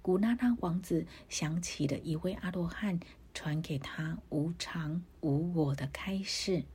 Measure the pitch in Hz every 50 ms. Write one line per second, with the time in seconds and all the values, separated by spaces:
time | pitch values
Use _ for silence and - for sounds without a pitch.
0 | - - 185 190 202 226 240 240 - 247 240 240 - 175 165 180 190 - 175 160
1 | 160 - - - - - - - - 151 156 175 175 - - - 147 139 139 -
2 | - 170 160 156 - 180 190 - - 180 180 185 175 170 - - - 208 185 170
3 | - - - - - - - - - 160 151 156 160 - 156 139 139 - - -
4 | 160 156 160 156 - - - 151 147 165 170 170 - - - 170 160 151 156 175
5 | 175 - - - - 156 139 147 165 175 175 165 156 139 139 139 143 135 - -
6 | - - 190 196 196 - - - - - 185 170 - - -